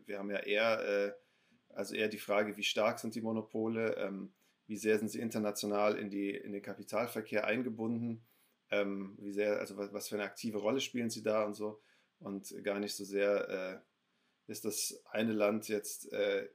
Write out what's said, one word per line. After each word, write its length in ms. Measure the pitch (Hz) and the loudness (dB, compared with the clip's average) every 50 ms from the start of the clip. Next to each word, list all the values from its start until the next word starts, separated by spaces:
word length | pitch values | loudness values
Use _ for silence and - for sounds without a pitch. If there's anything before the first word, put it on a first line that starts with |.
| - | -12
wir 120 | - 101 98 | -8 -8 -6
haben 120 | 98 101 | -4 -2
ja 80 | 101 95 | -2 0
eher, 420 | - 101 101 104 113 113 110 110 - 104 | 2 2 4 6 6 6 4 2 2 2
äh, 240 | 101 101 101 101 101 - _ _ _ _ _ _ _ _ _ - - | 2 2 2 0 -2 -6 _ _ _ _ _ _ _ _ _ -10 -6
also 200 | - 101 104 - | -6 -6 -2 0
eher 140 | 107 107 104 | 0 0 0
die 100 | 104 101 | 0 -2
Frage, 380 | - - 101 104 110 104 101 | -2 2 2 4 2 2 0
wie 80 | 104 98 | -2 -2
stark 340 | - - 113 104 117 113 - | 0 4 4 4 4 4 0
sind 160 | - 113 - | -4 -6 -4
die 60 | 117 | -4
Monopole, 760 | 110 113 113 110 107 - - 110 110 113 113 113 113 107 - | -2 -2 -2 -2 -4 -4 -2 -2 0 0 0 0 0 0 0
ähm, 360 | - 101 98 98 95 98 95 - _ _ _ _ _ _ | 0 -2 -4 -4 -6 -8 -10 -14 _ _ _ _ _ _
wie 100 | - 107 | -8 -6
sehr 220 | 98 104 107 107 104 | 0 4 4 4 4
sind 120 | 110 104 | 4 0
sie 100 | - - | -4 -4
international 760 | 120 113 113 110 107 104 101 - - 104 101 101 104 107 - | -4 -2 -2 0 0 -2 -2 -2 -2 0 2 4 4 4 4
in 140 | - 107 98 | 2 -2 -4
die, 200 | 101 101 101 98 | -2 -2 -2 -2
in 220 | 95 - - 104 | -2 -4 -6 -8
den 100 | 101 101 | -8 -8
Kapitalverkehr 840 | - 104 98 - 101 - 107 104 120 - - 113 107 - 110 104 - | -8 -8 -10 -10 -8 -2 0 0 0 0 -2 -6 -4 0 0 0 2
eingebunden, 800 | 107 107 127 123 123 110 110 113 113 120 117 117 117 113 113 - _ _ _ _ _ _ _ _ - | 2 2 2 0 -2 -2 -2 -2 -2 -2 -2 -2 -4 -6 -6 -10 _ _ _ _ _ _ _ _ -2
ähm, 460 | 104 101 101 101 98 98 98 98 - - | 0 2 2 2 -2 -4 -6 -8 -10 -10
wie 120 | 101 101 | -10 -4
sehr, 260 | 98 101 104 104 104 - | 0 2 2 2 2 2
also 180 | - 101 98 | 0 -4 -6
wa-, 160 | 101 101 101 | -6 -6 -6
was 160 | 101 101 - - | -6 -6 -6 -4
für 80 | 107 | -4
eine 80 | 104 101 | -4 -4
aktive 340 | 98 - - - 117 107 101 | -4 -6 -6 -6 -4 -2 0
Rolle 220 | 98 107 127 135 | 2 2 2 2
spielen 300 | 135 - - 120 117 110 | 0 -2 -2 -2 -2 -2
sie 120 | 113 110 | -2 -2
da 220 | 107 110 107 110 107 | 0 2 2 2 2
und 100 | 104 101 | 0 -2
so. 260 | 104 107 107 107 - _ _ _ _ _ _ _ - | -4 -6 -6 -6 -10 _ _ _ _ _ _ _ -12
Und 340 | - 107 98 98 98 - - 98 98 | -8 -8 -6 -6 -8 -10 -10 -4 -2
gar 140 | 104 98 101 | -2 0 0
nicht 160 | 104 101 - | -2 -2 -4
so 100 | - 101 | -6 -6
sehr, 440 | 98 98 98 101 101 101 98 - - | -2 2 4 6 6 6 4 2 0
äh, 1000 | 101 92 92 92 92 - - _ _ _ _ _ _ _ _ _ _ _ _ - | -2 -2 -4 -4 -6 -10 -14 _ _ _ _ _ _ _ _ _ _ _ _ -12
ist 140 | 107 - - | -10 -6 -4
das 360 | 107 101 - - - - - - | -4 -2 -2 -2 -4 -6 -10 -10
eine 260 | - - 110 113 113 | -4 0 2 2 4
Land 360 | 107 104 104 104 110 107 104 - | 4 4 4 4 4 2 0 0
jetzt, 440 | 107 104 - - - - - 104 | -2 -2 -2 -4 -8 -10 -8 -4
äh, 340 | 107 107 101 101 101 98 101 - | 0 2 2 4 2 2 0 -4